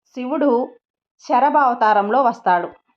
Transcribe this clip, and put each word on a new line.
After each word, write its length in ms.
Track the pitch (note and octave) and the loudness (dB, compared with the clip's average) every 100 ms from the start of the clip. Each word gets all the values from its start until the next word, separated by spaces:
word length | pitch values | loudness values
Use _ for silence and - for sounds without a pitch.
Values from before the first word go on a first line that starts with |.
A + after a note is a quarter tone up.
| _ | _
శివుడు 640 | B3+ B3+ D4+ C#4+ A#3+ C4 - _ _ _ _ | -12 -6 -2 0 0 -2 -12 _ _ _ _
శరభావతారంలో 1040 | - A#3+ C#4+ D4 C4 B3 A3 G#3 G3+ B3 | -4 0 2 2 0 0 0 2 0 0
వస్తాడు. 460 | B3 A#3 F#3+ F3 F3 - _ | 0 -2 0 -2 -2 -12 _